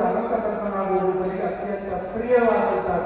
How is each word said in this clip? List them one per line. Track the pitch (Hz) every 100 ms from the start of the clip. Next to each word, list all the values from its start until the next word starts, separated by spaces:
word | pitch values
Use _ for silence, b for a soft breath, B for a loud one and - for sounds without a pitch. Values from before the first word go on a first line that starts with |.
| -
ಅನಂತ | 220 233 226
ಪದ್ಮನಾಭ | 214 208 202 196 190 185
ಉಡುಪರಿಗೆ | 185 185 185 185 190
ಅತ್ಯಂತ | 196 202 202 190 180 -
ಪ್ರಿಯವಾದಂತಹ | 220 240 247 226 202 202 190 180 175